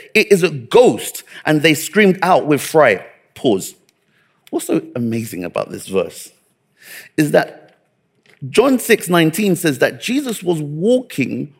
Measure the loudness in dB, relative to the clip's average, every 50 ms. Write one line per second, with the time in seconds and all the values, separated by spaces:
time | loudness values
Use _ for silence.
0 | -8 -2 0 2 4 4 4 4 2 0 -2 -4 -4 2 4 6 6 6 4 0
1 | -6 -10 -12 -14 -16 -18 -16 -6 -2 0 0 2 4 2 2 0 -2 -2 2 4
2 | 4 4 4 2 2 2 2 2 2 0 0 -2 0 2 4 6 6 6 4 2
3 | -2 -12 -20 _ _ _ -10 -2 0 0 0 0 -2 -8 -16 _ _ _ _ _
4 | _ _ _ _ _ _ _ _ _ -8 -8 -8 -4 -2 -4 -4 -4 -6 -8 -6
5 | -4 -4 -4 -6 -6 -8 -10 -10 -10 -8 -6 -8 -8 -8 -10 -14 -10 -6 -4 -4
6 | -4 -4 -8 -18 -20 -20 _ _ _ _ _ _ _ _ _ _ -20 -20 -20 -20
7 | -20 -8 -4 -2 0 2 2 2 2 0 -8 -20 -20 _ _ _ _ _ _ _
8 | _ _ _ _ _ _ _ -14 -12 -6 -2 0 0 0 0 0 0 0 -2 0
9 | 0 0 2 2 2 2 0 0 0 0 0 0 0 -2 -2 0 -2 -2 -4 -6
10 | -6 -4 -4 -4 -4 -6 -8 -6 -4 -4 -4 -4 -4 -8 -6 -2 0 0 0 0
11 | -2 -4 -6 -4 -4 -4 -4 -8 -8 -10 _